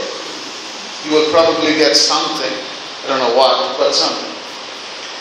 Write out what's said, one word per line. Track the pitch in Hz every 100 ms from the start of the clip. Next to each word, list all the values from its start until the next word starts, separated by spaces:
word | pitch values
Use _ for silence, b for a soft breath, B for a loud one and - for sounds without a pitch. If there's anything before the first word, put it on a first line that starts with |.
| - - - - - - - - - - 156
You |
will | 156 151
probably | 165 165 160 156 156
get | 143
something. | 110 - 151 156 156 131
I | 104 - - - - 127 135
don't |
know | 117 123
what, | 127 123 - 143
but | 143 135
something. | 151 - - - - - - - - - - -